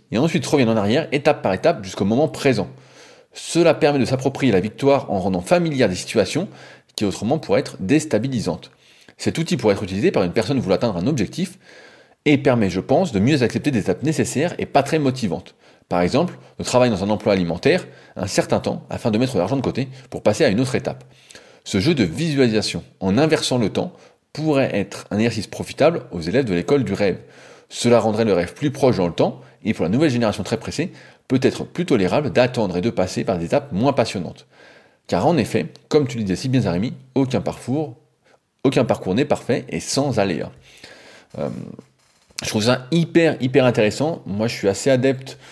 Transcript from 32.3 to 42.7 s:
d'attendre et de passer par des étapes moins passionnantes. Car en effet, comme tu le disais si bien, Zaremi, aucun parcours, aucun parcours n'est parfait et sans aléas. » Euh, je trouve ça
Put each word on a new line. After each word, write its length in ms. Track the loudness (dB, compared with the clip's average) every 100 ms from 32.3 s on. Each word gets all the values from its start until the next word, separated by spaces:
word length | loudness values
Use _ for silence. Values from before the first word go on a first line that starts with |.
d'attendre 460 | 2 2 2 -2 0
et 40 |
de 100 | -2
passer 340 | -2 -2 -2
par 140 | -2 -2
des 60 |
étapes 280 | 0 -2 -2
moins 200 | -2 0
passionnantes. 540 | 2 0 -2 -8 -12 -20 _ -20 -20 _ _ -4
Car 200 | 0 2
en 100 | 2
effet, 360 | 0 -2 -4 -10 0
comme 200 | 0 0
tu 100 | -2
le 60 |
disais 120 | -2 -2
si 120 | 0
bien, 140 | 0
Zaremi, 320 | 0 -2 -4 -8 -6
aucun 260 | -2 0 -2
parcours, 560 | -4 -6 -6 -4 -6 -10 _ _ _ _ _ _
aucun 200 | 0 2
parcours 300 | 2 0 -2
n'est 100 | 0
parfait 400 | 0 -2 -2 -4 -4
et 120 | -8
sans 380 | -4 -2 0 0
aléas. » 320 | 0 -2 -8 -14 -20 -20 -20 -20 -20 -20 _ -8
Euh, 100 | -8 -8 -14 -16 -20 _ _ _ _ -12
je 60 | -4
trouve 160 | 0
ça 220 | 2